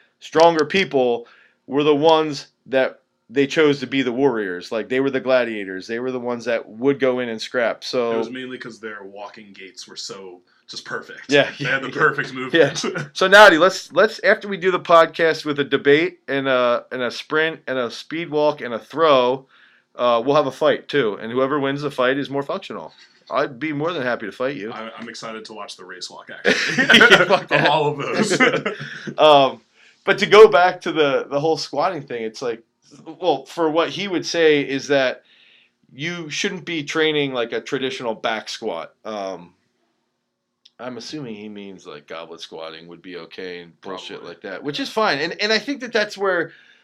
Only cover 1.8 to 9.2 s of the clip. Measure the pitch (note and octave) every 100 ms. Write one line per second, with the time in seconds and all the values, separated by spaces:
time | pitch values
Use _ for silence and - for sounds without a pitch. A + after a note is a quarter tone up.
1.8 | D3 C#3+ D#3+ D#3+ D#3 C#3 - _ - C3+
2.8 | C3 - _ _ _ A#2+ C#3 E3 D3+ C#3+
3.8 | B2+ C3+ B2+ A#2+ C#3 A#2 G2+ F2+ F2 A2+
4.8 | G2 B2+ C3+ C3+ A#2 C3 A#2+ A2 F#2+ F#2
5.8 | F#2 A2+ B2+ B2+ A#2+ A#2+ A2+ A#2 - A2
6.8 | C3 C#3 C3+ B2 B2 A2 - B2+ A2+ F2
7.8 | - B2+ A#2 A2+ A2+ B2+ B2+ B2+ B2+ G#2+
8.8 | A2 G#2 G2 G2+